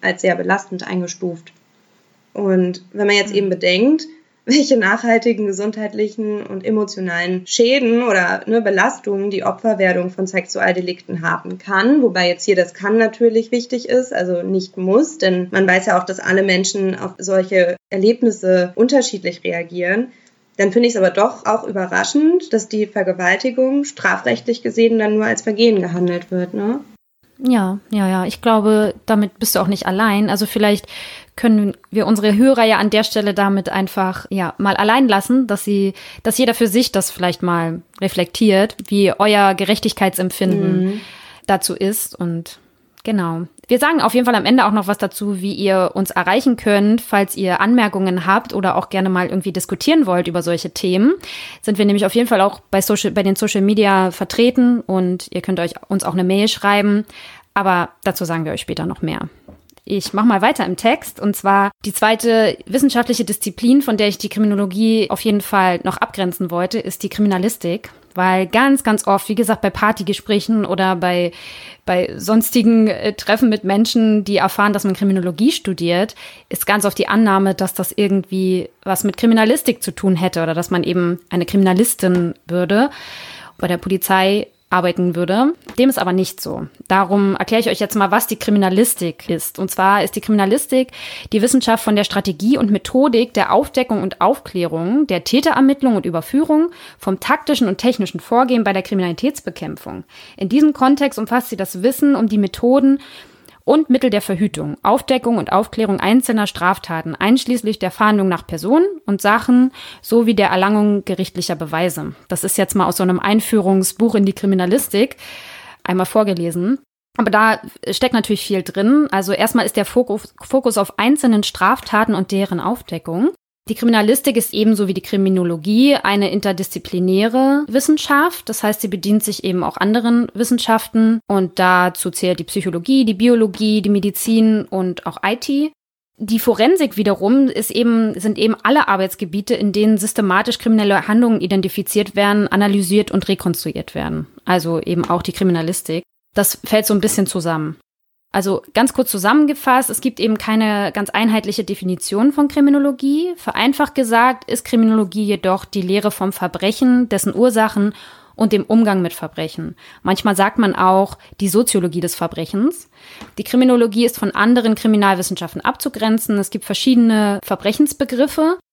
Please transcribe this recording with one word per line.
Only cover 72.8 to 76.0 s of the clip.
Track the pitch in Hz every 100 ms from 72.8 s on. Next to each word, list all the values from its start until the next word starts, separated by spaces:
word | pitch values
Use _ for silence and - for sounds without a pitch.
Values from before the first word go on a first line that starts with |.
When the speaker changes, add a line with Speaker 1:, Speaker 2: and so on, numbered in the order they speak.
| 220
Speaker 2:
äh, | - 214
Treffen | 208 - 220 247
mit | 214
Menschen, | 190 196 226 233 220 214 202
die | 202
erfahren, | 190 - 208
dass | 202
man | 196
Kriminologie | 185 202 190 180 156 247
studiert, | - - 175 170 175